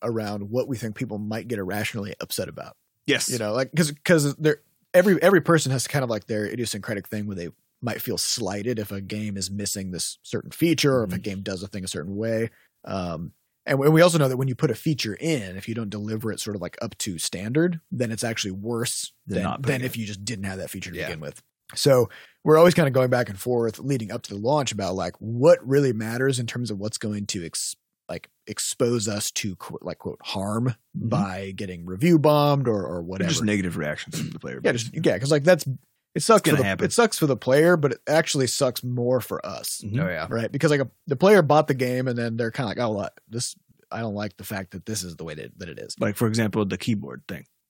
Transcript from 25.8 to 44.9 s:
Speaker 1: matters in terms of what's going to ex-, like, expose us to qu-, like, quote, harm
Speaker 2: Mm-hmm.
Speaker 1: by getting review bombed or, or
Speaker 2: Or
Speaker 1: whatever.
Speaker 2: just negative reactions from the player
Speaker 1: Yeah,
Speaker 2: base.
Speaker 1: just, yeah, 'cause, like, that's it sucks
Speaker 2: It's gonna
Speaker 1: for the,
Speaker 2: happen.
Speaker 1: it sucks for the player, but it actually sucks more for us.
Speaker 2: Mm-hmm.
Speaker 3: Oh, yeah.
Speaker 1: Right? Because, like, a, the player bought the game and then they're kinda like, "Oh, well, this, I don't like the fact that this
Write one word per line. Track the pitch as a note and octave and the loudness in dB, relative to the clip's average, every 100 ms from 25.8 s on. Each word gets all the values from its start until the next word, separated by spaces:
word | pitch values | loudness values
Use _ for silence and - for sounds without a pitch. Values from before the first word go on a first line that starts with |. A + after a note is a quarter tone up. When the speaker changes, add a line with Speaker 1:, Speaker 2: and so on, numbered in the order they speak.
| C#3 | 4
Speaker 1:
matters | A2 A2 A#2 C3+ B2 | 0 -4 0 0 0
in | A#2+ | -4
terms | B2 A#2+ | -4 -6
of | G2+ | -6
what's | G#2 - | -6 -6
going | A2 G#2 G2+ | -4 -4 -4
to | G#2 E2 | -6 -6
ex-, | - - - _ _ _ | -6 -6 -8 _ _ _
like, | E2+ - _ - | -12 -12 _ -14
expose | G#2 - - A#2+ A#2+ A2 | -8 -6 0 0 0 -2
us | G2+ - | -4 -4
to | - G#2 F2+ | -4 -6 -8
qu-, | - D2+ | -12 -12
like, | F2 - | -10 -10
quote, | - - | -10 -12
harm | - G2+ G2 G#2+ B2+ A#2 _ D#3 | -10 -6 -4 -2 -2 -4 _ -8
Speaker 2:
Mm-hmm. | A2+ | -2
Speaker 1:
by | A#2+ G2 F#2 G2 | 0 0 -4 -8
getting | F#2+ G2+ F2 F2 | -8 -8 -8 -10
review | F#2 D#3+ E3 | -2 4 6
bombed | D3 D3 D3 C#3+ B2 | 6 6 6 4 2
or, | G#2 | 0
or | F2+ F2 | -2 -6
Speaker 2:
Or | |
Speaker 1:
whatever. | E2+ F#2+ F#2 | -6 -4 -2
Speaker 2:
just | C3+ | 0
negative | A2 G#2 F#2 E2 | 0 0 0 -2
reactions | D2 D2 - D#2+ | -4 -6 -8 -8
from | D2+ | -8
the | - | -8
player | - B1+ | -12 -2
Speaker 1:
Yeah, | - | 0
Speaker 2:
base. | A#2+ A2+ | 0 -2
Speaker 1:
just, | - E3+ | 0 0
yeah, | F#2+ | 2
'cause, | C3+ | 2
like, | D3+ | 4
that's | C#3+ F3+ - B2+ _ _ _ - | 6 4 2 -10 _ _ _ -6
it | |
sucks | D3+ A3 | 6 6
Speaker 2:
It's | D#3+ | 6
gonna | D3 | 4
Speaker 1:
for | |
the, | G2+ | 2
Speaker 2:
happen. | F#2+ G3 | 2 0
Speaker 1:
it | |
sucks | - A3+ - | 4 2 4
for | D3+ | 0
the | B2 | 0
player, | - C#3 E3 F3 | 4 6 6 6
but | C#3+ | 2
it | - - | -2 2
actually | D3+ D#3+ D3 B2+ | 2 2 0 0
sucks | - C3+ A#2+ | 2 0 0
more | B2 B2 A#2+ B2+ | -6 -2 0 0
for | A2 F#2+ F2 | 0 -8 -8
us. | D2 - - G#2+ | -8 -8 -8 -6
Speaker 2:
Mm-hmm. | A2 | -2
Speaker 3:
Oh, | F#2+ | -2
yeah. | E2 D#2+ | -2 -4
Speaker 1:
Right? | A2+ A2+ | -4 -4
Because, | C#3+ D#3+ | 0 2
like, | D3 | 2
a, | B2+ _ - | 0 _ -6
the | C3 | 2
player | F#3+ G3+ | 8 8
bought | D3+ D3 D3+ | 8 6 4
the | |
game | C3+ B2 B2+ B2+ | 2 0 0 -2
and | A#2+ | -2
then | A#2 A2+ | -2 -2
they're | A#2 | -4
kinda | A2+ A#2+ | -2 -6
like, | F#2 | -2
"Oh, | A#2+ | -2
well, | G#2 G2 - _ | -2 -6 -10 _
this, | A#2 - - _ _ _ | -8 -8 -10 _ _ _
I | - | -8
don't | A2+ G2+ | -6 -6
like | G#2 - | -8 -10
the | |
fact | F#2+ G2+ F#2+ | -10 -8 -8
that | F#2 | -12
this | - | -8